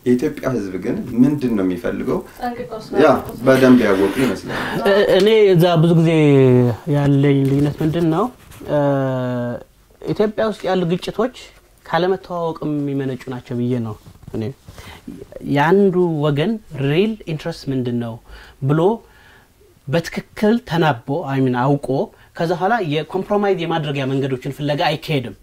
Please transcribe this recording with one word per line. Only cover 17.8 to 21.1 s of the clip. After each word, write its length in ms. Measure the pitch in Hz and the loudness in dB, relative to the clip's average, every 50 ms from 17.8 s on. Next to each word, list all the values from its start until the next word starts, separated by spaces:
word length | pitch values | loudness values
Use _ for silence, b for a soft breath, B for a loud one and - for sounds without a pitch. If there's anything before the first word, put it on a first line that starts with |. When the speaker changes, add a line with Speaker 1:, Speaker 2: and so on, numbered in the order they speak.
| 123 123 120 120 | -2 -2 -4 -4
Speaker 3:
ነው 160 | 117 117 113 117 b b b b b b b b | -6 -6 -10 -14 b b b b b b b b
ብሎ 180 | 139 135 147 160 165 196 233 226 b b b b b b b b b b _ _ _ _ _ _ _ | -2 0 2 4 2 2 0 -2 b b b b b b b b b b _ _ _ _ _ _ _
በትክክል 680 | - 135 170 165 - - 196 - _ - - 220 208 233 240 | -2 -2 -2 -2 -2 -10 -10 -12 _ -8 -2 0 2 0 0
ተናቦ፣ 460 | - - 160 175 339 156 135 117 - - | -2 -4 -2 0 2 0 0 -2 -4 -6